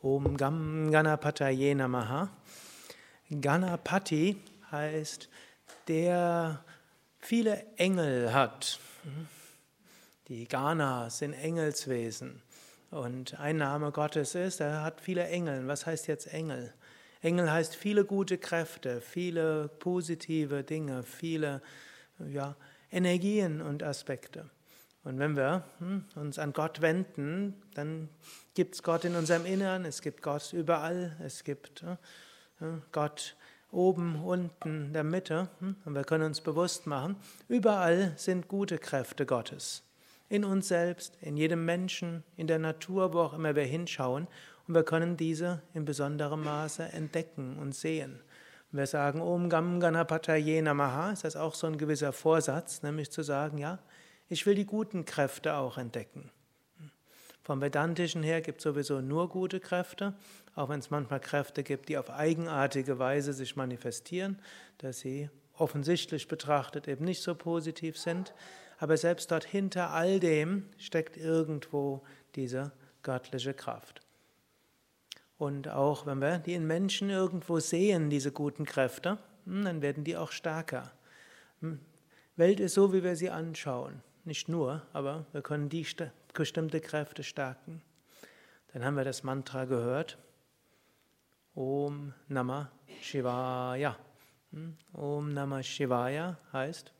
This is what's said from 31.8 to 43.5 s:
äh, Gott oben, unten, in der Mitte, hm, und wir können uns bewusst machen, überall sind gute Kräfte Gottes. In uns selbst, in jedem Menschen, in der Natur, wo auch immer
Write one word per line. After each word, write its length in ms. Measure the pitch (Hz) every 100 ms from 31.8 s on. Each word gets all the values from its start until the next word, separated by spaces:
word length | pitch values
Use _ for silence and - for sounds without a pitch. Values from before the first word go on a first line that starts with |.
äh, 840 | 170 175 - - - - - _ 160 165 -
Gott 440 | - 151 151 - - - - _
oben, 520 | 180 185 175 170 156
unten, 640 | 175 180 175 - 160 156 143
in 60 |
der 120 | 156
Mitte, 440 | 151 180 180 160 180 -
hm, 160 | 190 196
und 100 | -
wir 100 | 143
können 200 | 139 160
uns 160 | 156 147
bewusst 460 | - 151 175 - -
machen, 300 | 139 147 196 - - -
überall 640 | 240 214 202 175 170 196 147
sind 320 | - 185 175
gute 300 | 196 202 165
Kräfte 480 | - 139 123 - 135
Gottes. 560 | 123 110 147 - - _ _ - - _
In 160 | 208
uns 240 | 202 196 190
selbst, 480 | 175 170 175 - -
in 160 | 156 147
jedem 280 | 160 170
Menschen, 580 | 165 175 185 - 175 165 - -
in 100 | 160
der 120 | 160
Natur, 540 | 160 160 - 190 185
wo 80 | 170
auch 140 | 160
immer 200 | 151 160